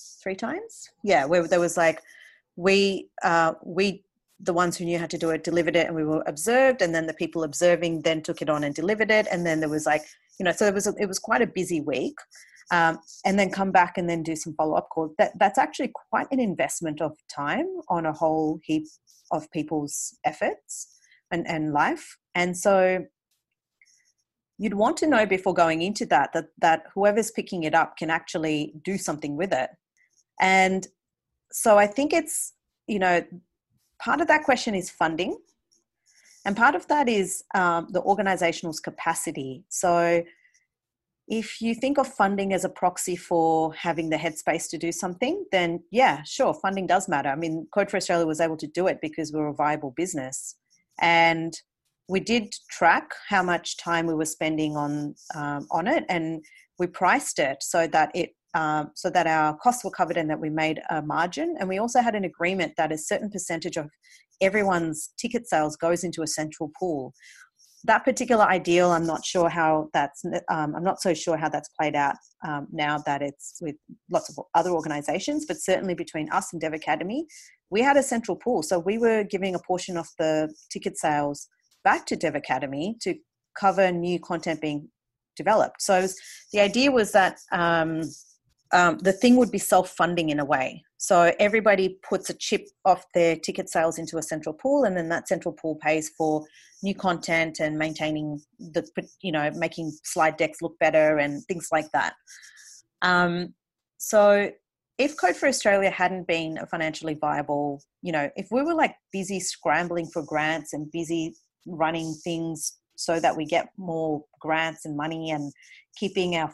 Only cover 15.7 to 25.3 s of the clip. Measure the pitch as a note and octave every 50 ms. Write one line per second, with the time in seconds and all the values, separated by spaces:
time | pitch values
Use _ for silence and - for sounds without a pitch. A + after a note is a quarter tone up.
15.7 | - - C#4 - - - - _ - C4 C#4+ - C#4 B3+ A#3+ G3+ E3 - D3 -
16.7 | - - E3+ D#3+ D3+ D#3 E3 D3+ D3+ - _ - - C#3+ C#3+ D3 E3+ A#3+ E4+ F#3+
17.7 | F#4+ F4 - - F3+ E3+ D#3+ D#3 D3+ - E3 D#3 D#3 D#3 D#3 D#3 D#3+ D#3+ - -
18.7 | D#3 D#3 D#3 - - _ _ _ _ _ _ _ F3 D#3 - - - G3 - -
19.7 | E3 D3+ C#3+ C#3+ - - - - - _ - F#3+ - - G#3 - G#4+ - _ -
20.7 | - - - - _ _ _ _ _ _ _ _ F3+ E3+ - - E3+ D#3 D3+ D3+
21.7 | D3 C#3+ D#3+ A3 E4+ - - - - _ _ _ - F3+ F3+ F3+ F3 F3+ - G#3
22.7 | G3 F#3+ F#3 F#3 F#3 F3+ - - _ _ _ _ _ _ _ _ _ _ _ _
23.7 | _ _ _ _ _ _ _ _ _ _ _ _ _ _ _ _ _ - G3+ A3
24.7 | G3+ G3+ G#3+ C4 F4 - E4+ D#4 C4+ A3 G#3+ F#3